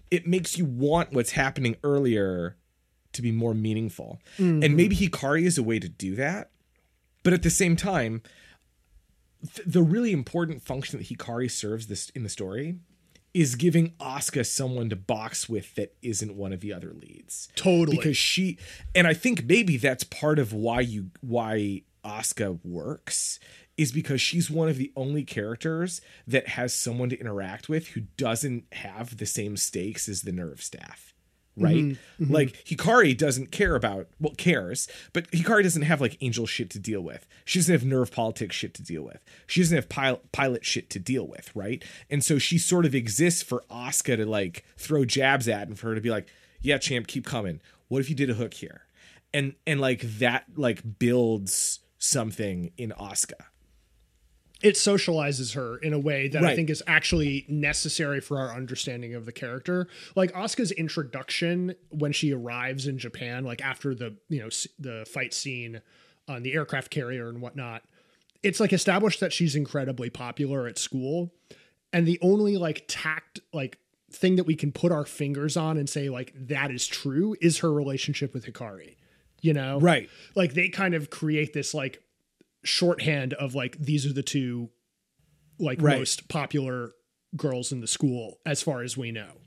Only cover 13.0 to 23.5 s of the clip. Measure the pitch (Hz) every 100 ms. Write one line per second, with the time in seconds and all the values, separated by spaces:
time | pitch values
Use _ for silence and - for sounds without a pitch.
13 | _ _ _ 180 143 120 170 165 165 -
14 | 135 139 - 139 113 - 131 123 113 98
15 | 95 110 110 - - 107 - - 101 _
16 | 120 101 107 98 95 92 101 90 82 82
17 | - - - - - - 190 175 160 160
18 | 156 131 - - 185 170 - - - 185
19 | 175 165 254 214 117 214 190 131 135 127
20 | - - 151 151 117 107 113 120 120 107
21 | 92 - 127 117 113 110 104 98 - _
22 | 104 107 - - 101 87 90 87 87 151
23 | - - - - -